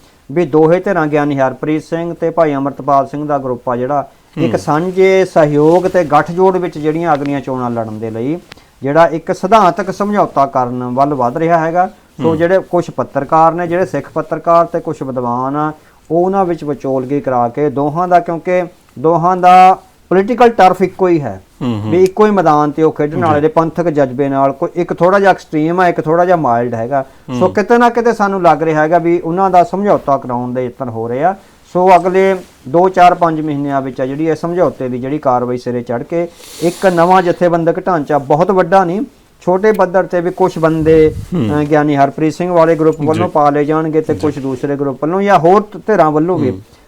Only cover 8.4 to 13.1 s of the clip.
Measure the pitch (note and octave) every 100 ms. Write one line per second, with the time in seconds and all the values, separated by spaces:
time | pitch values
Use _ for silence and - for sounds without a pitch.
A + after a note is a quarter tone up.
8.4 | - - _ - C3 D#3 E3 D#3+ - F3+
9.4 | F#3 A3 F3+ G#3 F#3+ - G3+ G#3 D#3 C#3+
10.4 | C#3 C3 B2 B2 B2 B2 C#3+ C#3 A#2+ D#3
11.4 | E3 E3 D#3+ F3 F#3 - _ - D#3+ D#3
12.4 | E3+ F#3+ - F3 E3 C#3 A#2+